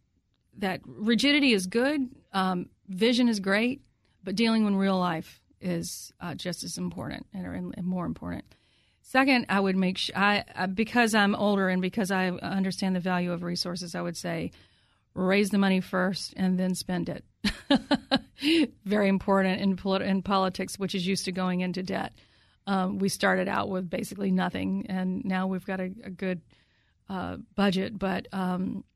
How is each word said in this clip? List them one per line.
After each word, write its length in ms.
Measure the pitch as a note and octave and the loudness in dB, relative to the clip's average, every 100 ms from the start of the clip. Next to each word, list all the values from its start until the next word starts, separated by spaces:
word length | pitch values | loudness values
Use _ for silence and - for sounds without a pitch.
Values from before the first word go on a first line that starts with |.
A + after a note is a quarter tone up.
| _ _ _ _ _ B2+ | _ _ _ _ _ -6
that 240 | G#3 F3+ | -4 -4
rigidity 720 | - - G#3+ A3+ C4+ D4 C#4 | -8 -4 2 4 4 4 6
is 120 | G#3 F#3 | 4 2
good. 420 | A3+ C4 D4+ B3+ - _ | 0 2 0 -4 -8 _
Um, 340 | G3 F#3 F#3 - _ - | -2 0 0 -6 _ -10
vision 400 | F#3 A3+ A#3+ B3 | 0 2 4 4
is 100 | G#3+ | 2
great, 400 | F#3+ G3+ A#3+ C4 _ _ _ _ F#3+ | 2 2 0 -4 _ _ _ _ -6
but 100 | F#3+ | 0
dealing 320 | A3+ A3+ G#3+ | 4 4 4
in 80 | G3 | 4
real 240 | G3 F#3+ | 2 2
life 420 | F3+ D#3+ D#3+ - _ _ | 0 -2 -6 -16 _ _
is, 500 | F#3 E3+ E3+ - - - | -4 -4 -6 -10 -14 -14
uh, 160 | F3+ F3 | -12 -8
just 300 | F3+ E3+ - | -8 -8 -8
as 120 | E3+ | -6
important 500 | F3+ E3+ - - - | -6 -6 -8 -10 -10
and, 400 | G3 F3 F#3 F3+ - | -10 -8 -8 -8 -6
and 100 | F3+ | -4
more 180 | F#3 E3+ | -4 -4
important. 380 | D#3+ F3 F3 - _ _ _ _ _ | -6 -8 -10 -12 _ _ _ _ _
Second, 440 | - C4 C4+ B3+ - | -2 2 4 4 4
I 140 | G3 | 2
would 160 | G3 F#3+ | 2 4
make 200 | F#3 F#3 | 2 0
sh-, 120 | - | -4
I, 300 | - G3+ G#3 - | 2 2 2 -2
I, 120 | - F#3 | -4 -2
because 500 | F#3+ A3 B3 A#3 G#3+ | -2 0 4 4 4
I'm 180 | G3+ | 4
older 360 | G#3 G#3 G3+ F#3 | 4 2 4 2
and 120 | F#3 | 2
because 300 | F#3 A#3 F#3 | 0 0 0
I 160 | F#3+ F#3 | 2 0
understand 640 | F3+ - G3 F#3+ F#3 F#3+ | -2 -2 0 0 0 0
the 60 | F#3 | 0
value 320 | F3+ F3+ F3+ | 0 0 0
of 100 | F3 | -2
resources, 540 | F3 F3 F3+ F3 F3 F3 | -4 -4 -4 -6 -6 -6
I 60 | |
would 160 | F3 E3+ | -6 -6
say 340 | F3 E3 D#3+ - - _ _ _ _ | -4 -4 -6 -10 -20 _ _ _ _
raise 360 | - F#3 G3 G#3 | -2 2 4 4
the 60 | G3+ | 4
money 200 | G3 F#3+ | 4 4
first 540 | F#3 F#3 F#3 F#3 - - | 2 0 0 -2 -8 -2
and 240 | F#3 F3+ | 0 2
then 160 | F#3 F3+ | 0 -2
spend 320 | - F3+ F3+ | -4 -4 -4
it. 160 | - - _ G3+ - - | -8 -12 _ -4 -2 2
<laughs> 1040 | C#4+ - D4 - C#4 - - C#4+ E4 C4+ - G3 | 2 2 -2 0 -2 -2 -4 2 4 2 -2 -2
Very 220 | G#3 G3 | 2 4
important 540 | G3 - G3 F#3+ F#3 | 2 2 2 2 2
in 140 | G3 F#3 | 0 0
polit-, 240 | G3 F#3+ | 0 0
in 200 | G3 F#3+ | 0 0
politics, 560 | F#3 G3 F#3+ - F#3+ - | 2 2 2 -2 -6 -4
which 160 | F#3+ G3 | -4 -2
is 100 | F3 | -2
used 200 | F#3+ - | -2 -2
to 60 | |
going 300 | F3+ F#3 F3+ | -2 -2 0
into 220 | F#3 F3+ | -2 -4
debt. 300 | F#3+ F#3+ - - _ _ _ _ - | -4 -4 -6 -10 _ _ _ _ -2
Um, 320 | F#3+ F#3 G3+ | 0 0 0
we 100 | G3 | -2
started 380 | - G3 F#3 F#3 | 0 2 2 0
out 220 | G3 G3+ | -2 -2
with 200 | F#3 F#3 | -4 -4
basically 420 | E3+ F#3+ F#3+ G3 | -6 -6 -4 0
nothing, 540 | F#3 F3+ F3+ F#3+ F#3+ - | 2 0 -2 -4 -4 -4
and 340 | F#3 F#3 F#3 | -4 -2 -4
now 240 | G3 F#3 F#3+ | -2 -2 -2
we've 180 | F#3+ - | -4 -6
got 140 | F#3+ | -6
a, 120 | F#3 G3+ | -6 -8
a 60 | G3 | -14
good, 320 | F3+ F#3+ F3+ - _ _ _ _ _ - | -6 -4 -4 -8 _ _ _ _ _ -10
uh, 280 | F#3+ F3 - - - | -8 -8 -10 -8 0
budget, 420 | G3+ F#3+ G3 G3+ | 2 2 -2 -4
but, 280 | F#3+ F#3 - | -4 -4 -6
um, 500 | F#3+ F#3 F#3 F#3 F#3+ - | -4 -2 -2 -4 -6 -12